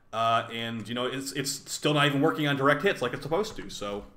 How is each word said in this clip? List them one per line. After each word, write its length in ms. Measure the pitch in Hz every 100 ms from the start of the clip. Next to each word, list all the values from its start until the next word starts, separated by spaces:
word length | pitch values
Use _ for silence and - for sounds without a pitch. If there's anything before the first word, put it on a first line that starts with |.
| _
Uh, 360 | 110 117 117 110
and, 360 | 113 117 117 104
you 60 |
know, 120 | 120 127
it's, 240 | 135 135
it's 380 | 123 127 - -
still 240 | - 151
not 120 | 151 143
even 140 | 139
working 280 | 160 160 147
on 80 | 139
direct 260 | 135 143
hits 180 | 196 175
like 100 | 123
it's 100 | 131
supposed 320 | - 165 214 -
to, 120 | 101
so 340 | - 101 101 -